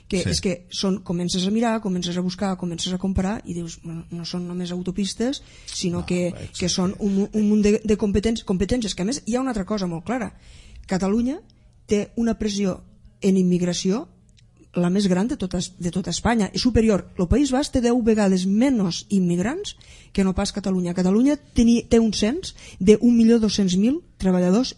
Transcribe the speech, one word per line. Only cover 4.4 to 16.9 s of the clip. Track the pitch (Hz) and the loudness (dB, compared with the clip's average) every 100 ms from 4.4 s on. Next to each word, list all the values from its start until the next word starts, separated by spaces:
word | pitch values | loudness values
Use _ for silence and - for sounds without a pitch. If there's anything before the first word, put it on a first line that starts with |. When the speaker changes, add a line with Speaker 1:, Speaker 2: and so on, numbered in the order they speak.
| 175 | -6
Speaker 1:
només | 180 175 | -8 -6
autopistes, | 180 180 180 190 - 240 294 - - | -6 -6 -4 -4 -4 -4 -4 -12 -20
sinó | - - 180 170 | -14 -6 -4 -4
Speaker 3:
No, | - | -4
Speaker 1:
que, | 180 175 | -2 -2
Speaker 3:
exacte. | - - - | -6 -12 -6
Speaker 1:
que | - | -4
són | - 185 - | -2 -2 -2
un | 202 | -2
mu-, | 196 202 | 0 0
un | 214 208 | 0 2
munt | 214 | 4
de, | 202 214 | 2 2
de | 208 202 | 0 0
competències, | 208 202 220 226 | 0 0 0 -2
competències, | - 180 190 247 208 | -2 -2 0 -2 -4
que | - | -4
a | 190 | -6
més | 285 | -6
hi | - 247 | -4 -4
ha | |
una | 262 | -2
altra | 220 | -4
cosa | 185 214 180 | -4 -4 -4
molt | 165 | -6
clara. | 170 247 208 - - - - - - | -6 -6 -6 -12 -20 -20 -20 -20 -6
Catalunya | 185 190 220 240 339 - _ - _ - | -2 0 0 0 -4 -12 _ -20 _ -2
té | 208 - - | -2 -2 -2
una | 233 220 | -2 -2
pressió | 214 202 196 - - - - _ | -4 -2 -2 -4 -12 -20 -20 _
en | 196 190 | 2 4
immigració | 180 180 180 175 185 220 339 _ _ _ - _ - 175 | 4 2 0 -2 -2 -2 -6 _ _ _ -20 _ -8 -2
la | 175 | 0
més | 190 196 | 2 2
gran | 180 233 | 2 0
de | 294 | -4
tot | 185 | -6
es-, | 180 - - | -6 -8 -8
de | 170 | -6
tot | 180 180 | -4 -4
Espanya. | 170 208 233 185 | -2 0 2 0
És | 190 | 0
superior. | 240 226 220 | 2 4 4